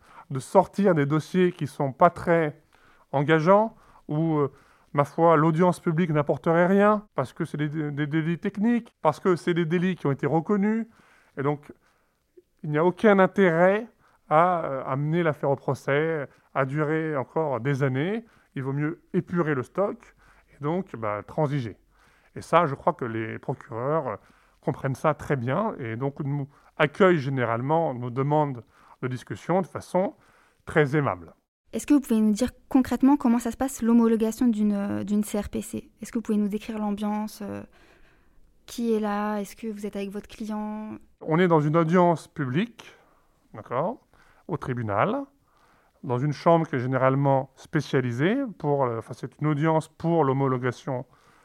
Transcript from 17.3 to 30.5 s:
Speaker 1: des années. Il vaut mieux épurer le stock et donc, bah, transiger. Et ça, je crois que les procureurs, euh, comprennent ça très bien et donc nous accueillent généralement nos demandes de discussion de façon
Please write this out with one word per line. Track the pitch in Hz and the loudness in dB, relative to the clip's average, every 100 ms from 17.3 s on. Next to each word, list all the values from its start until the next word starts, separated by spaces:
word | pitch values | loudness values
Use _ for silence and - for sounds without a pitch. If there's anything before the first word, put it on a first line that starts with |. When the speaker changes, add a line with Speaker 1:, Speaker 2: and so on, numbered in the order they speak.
| 160 151 120 | -4 -2 -2
Speaker 1:
des | 127 135 | -2 0
années. | 139 127 170 226 226 _ _ 143 | 0 -2 -2 -4 -10 _ _ -10
Il | |
vaut | 131 | -6
mieux | 143 151 175 _ | -4 -4 -6 _
épurer | 185 - 175 156 | -4 -2 -2 0
le | 135 | -2
stock | 120 - 202 233 - _ _ _ _ - | -4 -2 -4 -4 -14 _ _ _ _ -8
et | |
donc, | 143 180 185 117 | -4 -4 -6 -6
bah, | 107 104 - | -6 -6 -6
transiger. | - 147 143 113 - _ _ _ _ _ - | -4 -2 -2 -6 -10 _ _ _ _ _ -16
Et | |
ça, | - 165 160 | 2 2 2
je | |
crois | 139 185 | 0 -2
que | - 120 | -2 -4
les | 113 110 113 | -4 -6 -8
procureurs, | - 135 - 113 131 160 127 | -8 -10 -8 -6 -2 -2 -4
euh, | 98 _ _ _ _ | -8 _ _ _ _
comprennent | - 131 135 127 | -8 -4 -4 -2
ça | 160 | -2
très | 143 - 139 | -2 -2 -4
bien | 120 160 220 - | -2 -2 -4 -6
et | 117 113 | -8 -6
donc | 139 143 | -6 -6
nous | 143 143 139 _ _ - | -6 -6 -8 _ _ -2
accueillent | 156 - 190 170 | 0 4 4 4
généralement | 131 135 117 117 131 160 156 | 0 -2 -2 -2 0 0 -2
nos | 120 123 | -4 -8
demandes | 120 139 151 143 120 - _ _ - | -4 0 2 0 -4 -14 _ _ -10
de | 131 | -8
discussion | 123 - 104 - 180 | -8 -10 -10 -2 -2
de | 160 | -2
façon | 101 - 180 202 - _ _ _ | -8 -4 -2 -2 -6 _ _ _